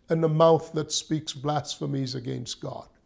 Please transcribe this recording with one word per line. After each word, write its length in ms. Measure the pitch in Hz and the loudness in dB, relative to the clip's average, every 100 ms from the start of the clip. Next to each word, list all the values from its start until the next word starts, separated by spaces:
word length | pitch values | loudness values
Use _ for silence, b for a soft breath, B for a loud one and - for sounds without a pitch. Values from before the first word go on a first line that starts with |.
| - | -2
and 160 | 160 | 2
the 40 | 160 | 2
mouth 440 | 156 165 160 160 | 6 6 6 2
that 180 | 156 151 | -4 -4
speaks 440 | - - 156 151 | -4 -2 -4 -4
blasphemies 800 | 139 143 147 - - 147 139 131 | -6 -2 -2 -4 -6 -4 -2 -4
against 440 | 131 120 127 123 - | -6 -6 -8 -8 -10
God. 300 | - - - _ | -10 -12 -14 _